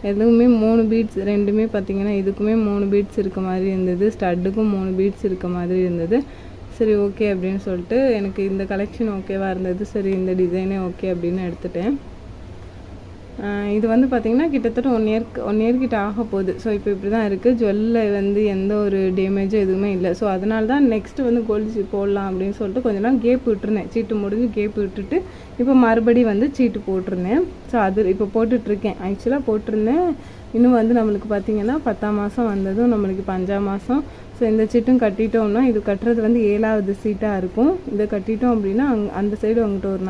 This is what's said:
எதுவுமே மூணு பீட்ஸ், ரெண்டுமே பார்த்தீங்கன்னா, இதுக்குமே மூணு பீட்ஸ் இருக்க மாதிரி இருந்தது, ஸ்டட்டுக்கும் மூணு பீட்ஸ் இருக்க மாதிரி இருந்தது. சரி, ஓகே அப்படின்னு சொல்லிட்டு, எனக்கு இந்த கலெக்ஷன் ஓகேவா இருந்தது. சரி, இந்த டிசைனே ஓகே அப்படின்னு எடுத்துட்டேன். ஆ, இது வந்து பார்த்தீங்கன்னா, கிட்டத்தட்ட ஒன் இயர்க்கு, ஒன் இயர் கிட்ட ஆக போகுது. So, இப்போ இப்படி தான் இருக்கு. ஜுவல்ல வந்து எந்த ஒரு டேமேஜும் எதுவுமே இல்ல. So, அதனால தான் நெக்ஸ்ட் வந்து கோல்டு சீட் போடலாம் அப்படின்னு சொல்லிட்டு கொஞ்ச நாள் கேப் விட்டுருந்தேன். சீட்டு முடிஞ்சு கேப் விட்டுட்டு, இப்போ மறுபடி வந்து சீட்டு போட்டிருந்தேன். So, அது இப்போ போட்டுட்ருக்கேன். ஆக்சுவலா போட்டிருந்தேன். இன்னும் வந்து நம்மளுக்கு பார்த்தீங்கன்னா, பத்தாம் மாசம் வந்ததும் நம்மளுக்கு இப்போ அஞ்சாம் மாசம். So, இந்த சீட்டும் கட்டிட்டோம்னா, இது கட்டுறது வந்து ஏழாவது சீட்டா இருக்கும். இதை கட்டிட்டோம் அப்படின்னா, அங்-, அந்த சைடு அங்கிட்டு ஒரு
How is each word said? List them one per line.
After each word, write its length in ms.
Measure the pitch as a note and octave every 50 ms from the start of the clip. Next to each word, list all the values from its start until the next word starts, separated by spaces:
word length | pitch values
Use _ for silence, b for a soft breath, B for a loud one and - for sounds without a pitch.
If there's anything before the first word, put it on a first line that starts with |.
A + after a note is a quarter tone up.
| - G3+
எதுவுமே 340 | G3+ G#3 A3 A#3 A#3 A#3 A#3+ B3 A#3+ A3 G#3+
மூணு 180 | A3 A3+ A#3 A3+ G#3+
பீட்ஸ், 260 | A3+ A3+ A3+ G#3+ - F#3+ G3 G3+
ரெண்டுமே 340 | G#3 G3+ G#3 G3+ G3+ G#3+ A3 A3 A3
பார்த்தீங்கன்னா, 360 | G3+ G3 G3 G3 G3 G3 G#3 G#3 G3
இதுக்குமே 360 | F#3+ G3 G3 - G3+ G#3+ A3 A3+ G#3+
மூணு 180 | G#3 G3+ G3+ G3+ G3
பீட்ஸ் 300 | G3+ G3+ G3+ G3+ - - G3
இருக்க 160 | F#3+ - F#3+ F#3+
மாதிரி 200 | F#3 F#3 F#3 F#3+ G3 F#3+
இருந்தது, 320 | F#3+ F#3 F3+ F3+ F3 G3+ A3 G#3+
ஸ்டட்டுக்கும் 540 | - G#3 F3+ F3 F3+ F3+ F#3+ G3 A3 A3 G#3+ G3+
மூணு 160 | F#3+ F#3+ F#3+ F#3 F#3
பீட்ஸ் 260 | F#3+ G3+ G3 - - G3
இருக்க 160 | F#3 F#3 - F3+ F3+
மாதிரி 240 | F3+ F3 F3 F#3 F#3 F3+
இருந்தது. 320 | F3+ F3 E3+ E3 E3+ A3 C4+ C#4 B B B B B B B B - -
சரி, 160 | - A#3 A3 G#3+ G3+ G3+
ஓகே 180 | G3+ G3 - A3 G#3 G3
அப்படின்னு 300 | F#3 F3+ F#3+ G3 G3 F#3+ G3
சொல்லிட்டு, 280 | F#3 F3+ F3 - A3 B3+ C4+ C4+ A3+ G#3
எனக்கு 240 | G3 G3 F#3+ - G3 G3
இந்த 120 | F#3+ F#3+ G3 F#3 G3+
கலெக்ஷன் 400 | G3 G3+ G3+ - - A3+ A3 G3+
ஓகேவா 320 | F#3+ F#3+ - G3 G3 G3 F#3+ F#3
இருந்தது. 300 | F#3 F#3 F#3 F3+ F#3 G#3 - -
சரி, 160 | G#3+ G3 G3 F#3+ F#3
இந்த 140 | F#3 F#3 F#3 F#3 F#3
டிசைனே 340 | F3 F3 F#3 F#3+ F#3+ G3 F#3+ F#3 F3+
ஓகே 180 | F3 - - F#3+ F3+
அப்படின்னு 260 | F3 E3+ F3 F3+ F#3+ F#3 F3
எடுத்துட்டேன். 460 | E3+ - - F3+ - E3 F#3 A#3 C#4+ C#4 - - - - - - - - - - - - - - - - - - - - - - - - - - - - G#3
ஆ, 20 | G3+ G3+ G3+ G#3 G#3 G3+
இது 100 | G#3+ G#3+ A3+
வந்து 160 | A3 B3 C4 B3+
பார்த்தீங்கன்னா, 340 | B3+ A#3 A3 A3 A#3 C4 D#4+ E4 C#4
கிட்டத்தட்ட 360 | C4 A3+ A#3 A#3 B3 B3 C4+ A#3+
ஒன் 100 | A3 A3 G#3+
இயர்க்கு, 300 | G#3+ A3+ A3+ - - - A#2 -
ஒன் 100 | G#3 G#3+ A3
இயர் 140 | A#3 B3 B3+
கிட்ட 140 | C4 A#3+ A#3+ G#3+ G3+
ஆக 180 | G#3 G3+ A3+ A#3 G#3+
போகுது. 220 | G3+ G3 F#3+ F3+ - - -
So, 60 | A3+ G#3
இப்போ 120 | G3+ G3 G#3 G3+
இப்படி 160 | F#3+ G3 G3+
தான் 160 | G#3+ A3+ A3 G3+
இருக்கு. 200 | G3 F#3+ - A#3+ B3+ A3+
ஜுவல்ல 400 | A#3 G3+ G3 G#3 G#3+ A3+ A#3 A3+ A3 G#3 G3+
வந்து 260 | G3+ G3 G3 G3+ G#3 G#3+ G#3 G3
எந்த 200 | F#3+ F#3+ G3 G#3 G#3 G#3
ஒரு 140 | G3+ G3 F#3+ F#3+ F#3+ F#3 G3
டேமேஜும் 440 | F#3+ F#3+ G3 G3 G3 G3 G#3+ G#3+ G3
எதுவுமே 240 | F#3+ F#3 F#3+ G3+ G#3 G3
இல்ல. 100 | F#3 F3+ F3+ F3 -
So, 60 | A3+ G3+
அதனால 360 | F#3+ F#3 F#3+ G#3+ A3 A3 A3 G#3+
தான் 160 | C4 C#4+ C#4+ A#3+ A3
நெக்ஸ்ட் 260 | G#3+ - - - - C4+
வந்து 140 | A#3+ A#3 A#3+ A3 A3+
கோல்டு 200 | G#3 G#3+ G#3+ A3 A3+
சீட் 180 | G#3+ G3 - -
போடலாம் 340 | G3+ G3 G3+ G3+ G3+ G3 F#3+
அப்படின்னு 280 | F#3 F#3 F#3+ G3 G3+ -
சொல்லிட்டு 240 | A3 G3 F#3+ B3+ B3
கொஞ்ச 120 | A#3+ G#3 G3 G3+
நாள் 160 | A#3+ C4+ A#3+ G#3+
கேப் 220 | A#3+ B3+ B3+ - A#3+
விட்டுருந்தேன். 380 | G#3+ F#3+ - G#3 G#3+ G3+ - - -
சீட்டு 220 | A3+ A3 G3+ A3+ G#3+ G3+
முடிஞ்சு 240 | G3 G3+ A3 B3 A3+ G#3
கேப் 220 | G#3+ G#3 G#3 G#3 G#3+
விட்டுட்டு, 380 | G3+ F#3+ - G#3 G3 - D4 F#4 F#4 B B B B B B -
இப்போ 140 | B3 C4 C4+ C4 A#3+
மறுபடி 380 | A3+ A3+ A#3 A3 A#3+ A#3+ B3 B3 A3
வந்து 180 | G3+ G3+ B3+ C#4+ C#4
சீட்டு 240 | - B3+ A3+ G3 G#3 - -
போட்டிருந்தேன். 560 | F#3+ F#3 F#3 F#3+ F#3+ F3+ F3+ F#3 A#3 D#4+ F#4 - - - - -
So, 60 | - A#3 G3+
அது 240 | F#3+ F#3+ G#3+ G#3+ F3+ G3
இப்போ 120 | F#3+ G#3+ G3 -
போட்டுட்ருக்கேன். 600 | A3 A3+ A3 B3 A#3+ A3+ - G#3 G3 A3+ G#3 - - F3+
ஆக்சுவலா 320 | F#3+ G3+ G3 - A#3 C4 C#4+ C4+ A#3+
போட்டிருந்தேன். 540 | G#3+ G#3+ G#3 - G#3+ A3 G#3+ A3 C4+ E4 F4+ F4 D4+ B B B B B B B -
இன்னும் 200 | A3+ A#3+ B3+ B3 A#3
வந்து 140 | A3 A3+ A#3+ A#3
நம்மளுக்கு 300 | A3 A3 G#3 G3 G3+ G#3+ G#3+
பார்த்தீங்கன்னா, 420 | G3+ G3 - G#3+ G#3 G3+ A3+ C#4 D#4+ C#4+
பத்தாம் 320 | B3 G3+ - G#3+ G#3 G#3 G#3 G3+
மாசம் 260 | G#3 G3+ B3 A#3 A3 G3+
வந்ததும் 380 | G3 F#3+ F#3+ F#3+ A3 A#3+ B3 A#3
நம்மளுக்கு 280 | G#3+ G3+ F#3+ F#3+ F#3+ G3
இப்போ 120 | - F#3
அஞ்சாம் 320 | F#3 F3+ F#3+ G3+ G3 G3+ G3
மாசம். 320 | G3 G3+ - - B3 D4 - B B B B B - -
So, 40 | A#3+ A3
இந்த 140 | G#3+ A3 A3 G#3+ -
சீட்டும் 280 | A#3+ A3+ B3+ B3+ B3 A#3+
கட்டிட்டோம்னா, 580 | G#3+ F#3+ G#3 A3 G#3+ A3 A3+ A3 G#3 G3+ A#3 C4+ B3+
இது 80 | A3 G#3+ G3
கட்டுறது 320 | G#3 G3+ G3 - A#3 A#3+ A#3 G#3+
வந்து 140 | G#3+ A#3 A#3+ A3 G3+
ஏழாவது 440 | G#3 G#3+ A3 A3 A3 G#3+ G3 F#3+ G3+ G3 -
சீட்டா 260 | A3 G#3 G3 G#3+ G#3+ G3+ F#3+
இருக்கும். 300 | F3+ F#3 - G#3+ B3 D#4 F#4+ F#4 - - G#3+
இதை 140 | G3+ G#3+ G#3 A3
கட்டிட்டோம் 360 | G3+ F#3+ G#3+ A3 G#3+ B3 B3 A#3
அப்படின்னா, 280 | A3 G3+ G3 G3 A#3 C#4 C#4+ B3
அங்-, 180 | G#3+ G#3 - - F#3
அந்த 120 | G3+ G#3 G#3 G#3+
சைடு 240 | - G#3+ A3+ A#3 A3+
அங்கிட்டு 240 | G#3 G3 F#3+ F#3+ G3 F#3+
ஒரு 100 | F#3+ F#3+